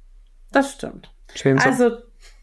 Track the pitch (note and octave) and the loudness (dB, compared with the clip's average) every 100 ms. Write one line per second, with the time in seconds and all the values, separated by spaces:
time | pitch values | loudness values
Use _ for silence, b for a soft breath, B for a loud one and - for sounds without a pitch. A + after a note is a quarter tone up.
0 | - - - - - C4+ C4+ - - - | -20 -20 -20 -20 -4 -2 -2 -6 -14 -16
1 | - _ - - C#3 C3+ C4 A#3 A#3+ A#3 | -20 _ -20 -4 0 2 2 2 0 0
2 | - - b b | -12 -20 b b